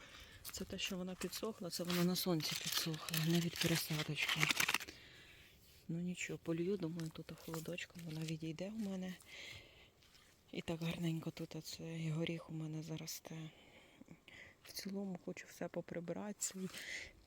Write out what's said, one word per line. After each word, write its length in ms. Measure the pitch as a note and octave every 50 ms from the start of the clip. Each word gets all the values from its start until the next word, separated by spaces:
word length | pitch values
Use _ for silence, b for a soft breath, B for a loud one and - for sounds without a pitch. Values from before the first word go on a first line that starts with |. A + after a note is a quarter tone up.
| B B B B B B B B
Це 220 | B - - - F#3
те, 140 | - G3 F#3
що 180 | - - G3+
вона 180 | F3+ F3+ F#3 F#3
підсохла, 560 | - - F3 - - - A3 A3 - G3 E3+
це 140 | - - F3
вона 200 | F3 F3+ F3 F3
на 120 | F3+ F3+
сонці 400 | E3+ - F#3+ E3+ D#3 D3 - - -
підсохла, 560 | - D#3+ - - - E3 D#3+ D3+ - - E3 D#3+ D#3
не 140 | E3 E3+ E3+
від 180 | E3 E3+ - -
пересадочки. 800 | - D#3+ E3 D#3 - - D#3+ D3+ D#3 - D3+ - - - - D#3 D#3 D3 - - - - - - - B B B B B B B B B B B B B B B B B B B B -
Ну 100 | E3 E3+
нічого, 400 | F3 F3+ F3 - - - D#3+ D3+
полью, 380 | - E3 E3 E3 E3+ F#3 G#3
думаю, 340 | F#3 F3 D#3+ E3+ E3+ D#3+ D#3+ -
тут 180 | E3 D#3+ -
холодочком 720 | E3 - - E3 E3 D#3+ D#3+ D#3+ E3+ - - - - F3 E3+
вона 160 | E3 D#3 D#3+
відійде 480 | D#3+ D#3 E3 D#3 D#3+ D#3+ D#3 D#3 F3+ G3+
в 100 | A3 A3+
мене. 360 | G#3 G3 F#3+ F#3 F#3 F#3 F3+ - B B B B B B B B B B B B B B B B B B B B B B B - - -
І 100 | - F3
так 200 | - - E3 D#3+
гарненько 480 | E3 E3 E3+ - F3 E3 D#3+ D#3+ - E3
тут 260 | - - E3 - -
оцей 540 | D#3 - - - - E3 E3 E3 E3 D#3+ D#3+
горіх 400 | D3+ D#3+ E3 E3 E3 E3 - -
у 20 |
мене 300 | D#3+ D#3 D#3+ D#3 D#3 D#3
заросте. 540 | D#3 D#3+ D#3+ D#3+ D#3+ D#3+ - - - - E3 D#3+ D#3+ D#3+ B B B B B B B B B B B - - - - B B B B B B B
В 100 | - -
цілому 460 | - - - F#3+ G3 G3 G3+ G3 F3+ - -
хочу 220 | F#3 F3 - - -
все 200 | - - F3 E3+
поприбирати. 640 | - F3 - - F3 E3+ E3+ E3+ E3+ F#3 G3+ G#3 G#3 -
Цей 300 | - - - F#3+ F#3 F3+ B B B B B B B B B B -